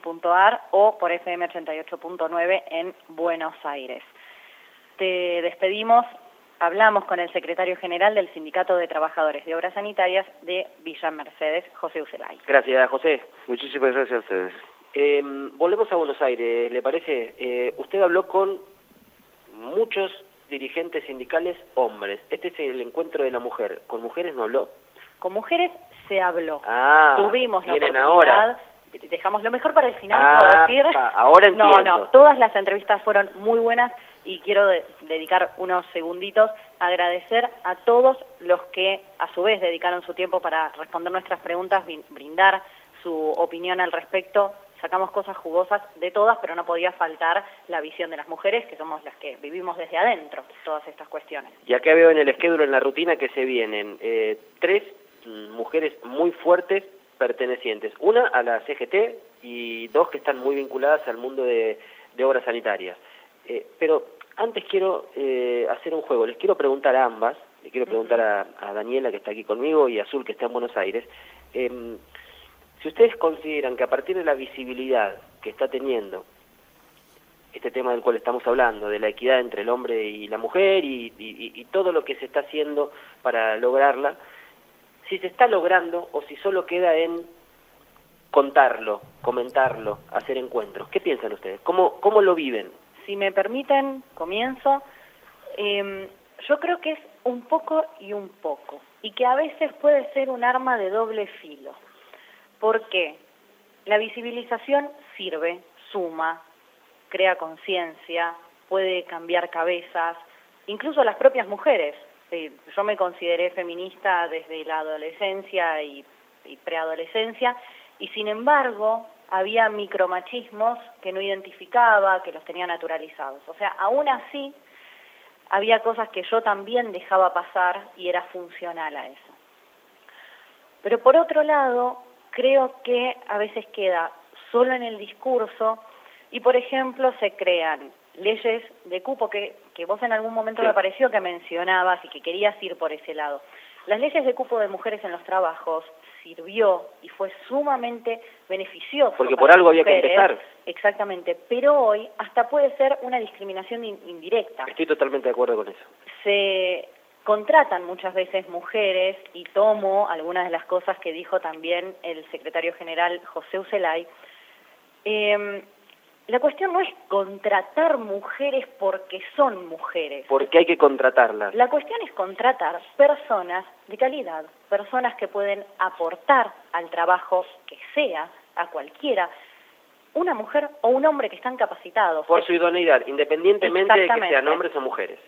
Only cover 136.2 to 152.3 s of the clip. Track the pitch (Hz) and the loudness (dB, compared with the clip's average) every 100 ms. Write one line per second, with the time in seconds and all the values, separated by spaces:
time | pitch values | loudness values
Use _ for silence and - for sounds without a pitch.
136.2 | _ 247 247 247 247 269 262 247 262 247 | _ 0 2 2 2 -2 -4 0 0 0
137.2 | 170 - 185 175 160 147 139 - _ - | -4 -2 0 0 0 -4 -8 -20 _ -6
138.2 | 196 220 233 226 226 - 180 180 220 262 | -4 -2 -2 -4 -8 -20 -10 -8 -6 -6
139.2 | 214 202 202 - _ - 170 208 240 220 | -4 -6 -10 -14 _ -14 -6 -4 -2 -2
140.2 | 220 226 220 220 226 202 190 190 254 208 | -4 -4 -6 0 2 2 0 0 2 2
141.2 | 180 175 - 170 180 185 180 180 - 147 | -4 -8 -8 -6 0 2 2 0 -4 -12
142.2 | 170 180 208 208 190 175 160 151 - 151 | -8 -2 -2 -2 -10 -6 -6 -6 -10 -8
143.2 | 147 143 - - - - - 208 285 311 | -8 -8 -14 -20 -20 -20 -4 -2 0 0
144.2 | 262 247 254 233 208 190 226 208 196 170 | 0 -2 -4 -2 -2 -4 -8 -8 -8 -10
145.2 | - 190 175 160 - 160 160 - - - | -4 0 0 -4 -6 -6 -8 -20 -20 -20
146.2 | 165 165 165 214 208 180 - - - - | -20 -18 -10 2 2 2 -4 -20 -20 -10
147.2 | 196 - - 269 294 262 240 233 233 226 | -10 -10 -6 -4 -2 -2 -4 -8 -8 -8
148.2 | - - _ 190 185 170 - 285 254 - | -12 -20 _ -8 -8 -14 -10 2 2 4
149.2 | 127 131 135 180 170 165 202 190 175 190 | 0 6 8 10 10 8 6 4 4 6
150.2 | 190 - - - - 170 208 202 202 180 | 4 2 -10 -16 -14 -2 -2 0 -6 -6
151.2 | 175 170 - 240 277 294 226 208 220 - | -6 -8 -4 0 4 4 4 0 -4 -12
152.2 | 214 | -4